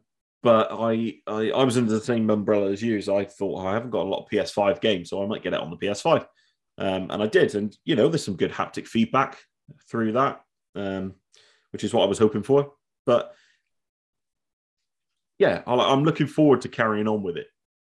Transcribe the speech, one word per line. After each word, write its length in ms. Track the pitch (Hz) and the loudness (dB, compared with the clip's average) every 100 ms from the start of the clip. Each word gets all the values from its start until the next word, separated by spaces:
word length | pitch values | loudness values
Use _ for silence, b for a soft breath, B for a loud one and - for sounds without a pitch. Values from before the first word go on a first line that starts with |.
| _ _ _ _ | _ _ _ _
but 240 | 120 110 110 | 4 4 2
I, 500 | 101 113 113 113 - - | -2 -2 0 -2 -6 -8
I, 260 | 107 110 | -4 0
I 120 | - | 2
was 140 | 131 117 | 2 2
under 140 | 117 | 0
the 80 | 107 | 0
same 280 | 117 117 110 | 0 0 0
umbrella 400 | 107 101 107 98 | 0 2 0 0
as 100 | 98 | -2
you, 200 | 117 107 | -2 -4
so 160 | 98 98 | -2 -2
I 80 | 98 | -2
thought, 340 | - 98 82 | -6 -6 -4
"Oh, 20 | 92 | -4
I 60 | |
haven't 160 | 104 127 | -4 -4
got 160 | 104 90 | -4 -4
a 40 | |
lot 140 | 95 | -4
of 40 | - | -4
P 80 | 104 | -4
S 140 | 90 | -2
five 280 | - 101 95 | 0 0 2
games, 280 | 113 95 85 | 0 0 -4
so 140 | 95 | -6
I 20 | 98 | -6
might 160 | 110 | -6
get 120 | 90 | -4
it 60 | 85 | -6
on 120 | 78 | -6
the 60 | 85 | -8
P 100 | 95 | -6
S 140 | 101 | -4
five." 260 | 170 151 - _ _ _ _ - | 0 0 0 _ _ _ _ -8
Um, 320 | 98 95 92 | -4 -4 -4
and 140 | 98 | -4
I 40 | 107 | 0
did, 280 | 180 131 104 | 2 2 0
and, 200 | 104 - - | -6 -8 -2
you 100 | 139 | 2
know, 140 | 135 | 2
there's 160 | 165 - | 2 -4
some 100 | 87 | -4
good 160 | 90 | -4
haptic 340 | - - - - | -2 -6 -8 -4
feedback 520 | 113 113 131 135 - _ _ - - _ | 0 0 0 -2 -6 _ _ -20 -20 _
through 220 | 120 113 | -4 -2
that, 300 | 110 135 - _ _ _ - | 0 0 -2 _ _ _ -10
um, 400 | 98 95 95 95 _ b b b b | -6 -6 -8 -12 _ b b b b
which 120 | - | -8
is 100 | 107 110 | -4 0
what 80 | |
I 40 | 98 | 2
was 120 | 101 | 4
hoping 240 | 110 110 | 2 2
for. 300 | 101 139 143 - _ _ - | 2 2 2 -6 _ _ 0
But, 260 | 120 - b b b _ _ _ _ _ _ _ _ _ _ _ _ _ _ _ _ _ - | 0 0 b b b _ _ _ _ _ _ _ _ _ _ _ _ _ _ _ _ _ 0
yeah, 240 | 185 90 - | 2 2 0
I, 80 | 123 | 2
I'm 280 | 98 135 | 4 4
looking 240 | 156 - 143 | 2 0 0
forward 340 | - 151 123 | 4 6 6
to 80 | - | 2
carrying 380 | - 113 104 107 | -2 0 0 0
on 160 | 107 | -2
with 140 | 95 82 | -2 -8
it. 100 | - _ _ _ | -10 _ _ _